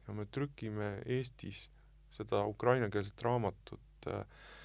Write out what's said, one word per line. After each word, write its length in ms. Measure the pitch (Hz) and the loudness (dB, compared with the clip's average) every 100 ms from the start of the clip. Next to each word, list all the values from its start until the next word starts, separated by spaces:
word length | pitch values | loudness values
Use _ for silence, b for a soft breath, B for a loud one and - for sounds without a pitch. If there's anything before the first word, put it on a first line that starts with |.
ja 140 | - | -10
me 100 | 104 104 | -6 -4
trükime 760 | 135 143 139 113 107 104 101 | -4 -4 -4 -6 -2 -2 -4
Eestis 640 | - 127 127 - - 98 - b b b - | -2 -2 -2 -8 -10 -10 -12 b b b -16
seda 360 | - 107 104 | -8 2 4
ukrainakeelset 800 | 104 107 120 127 107 101 101 - | 4 2 4 6 4 2 -2 0
raamatut, 840 | 117 123 104 - - - - - - | 2 4 2 -2 -10 -16 -18 -10 -4
äh, 160 | 101 - B B B | -4 -6 B B B